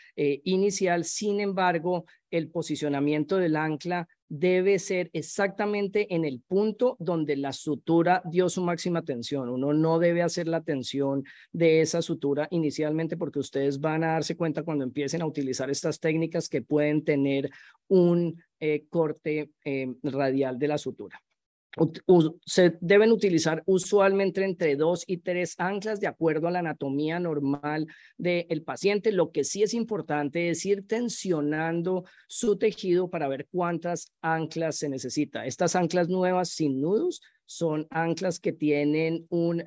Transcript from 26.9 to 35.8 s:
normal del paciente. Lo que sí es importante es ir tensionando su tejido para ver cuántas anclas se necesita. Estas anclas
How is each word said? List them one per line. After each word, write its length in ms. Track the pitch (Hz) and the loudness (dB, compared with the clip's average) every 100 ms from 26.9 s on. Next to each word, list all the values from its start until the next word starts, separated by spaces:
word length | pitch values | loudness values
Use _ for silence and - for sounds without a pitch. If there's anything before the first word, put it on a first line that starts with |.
| 139 156 175 | -2 -2 -2
normal 720 | 175 147 139 143 147 156 156 - - - | -2 -2 -2 -2 -2 -4 -6 -10 -20 -6
del 460 | 175 175 170 156 | -2 -2 -2 -4
paciente. 480 | 156 131 196 208 220 | -4 -2 0 2 2
Lo 200 | 190 156 | 2 0
que 120 | 160 | 0
sí 180 | 135 196 | -2 0
es 120 | 208 | 0
importante 760 | 233 226 202 - 147 143 170 170 | 0 -2 -6 -2 -2 -2 -2 0
es 140 | 165 190 | -2 0
ir 200 | 196 196 | -2 -2
tensionando 1200 | 220 240 - 190 160 147 156 165 170 175 185 180 - _ | -4 -2 -4 -2 0 0 -2 -2 -2 -2 -2 -6 -20 _
su 280 | - 233 202 | -2 0 2
tejido 540 | 214 - 185 175 180 | 0 0 0 2 0
para 180 | 170 143 | -2 -4
ver 200 | 135 - | -4 -6
cuántas 640 | 175 170 170 175 170 - _ | -2 -2 -2 -4 -6 -8 _
anclas 560 | 160 160 156 165 160 147 | -2 -2 -2 -2 -2 -2
se 120 | 151 | -4
necesita. 580 | 135 127 151 147 113 113 | -4 -4 -2 -2 -4 -8
Estas 280 | - 175 | -2 0
anclas 340 | 185 | 2